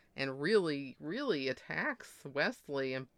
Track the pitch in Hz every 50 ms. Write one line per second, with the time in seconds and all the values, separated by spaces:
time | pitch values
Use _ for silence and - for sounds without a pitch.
0 | _ _ - - 135 135 131 139 147 185 220 208 175 160 143 139 139 131 - -
1 | 147 151 190 262 294 254 175 143 135 127 127 - - - 160 160 202 302 254 -
2 | - - - - - 143 131 139 160 175 254 - - - 139 139 135 131 131 131
3 | 131 - _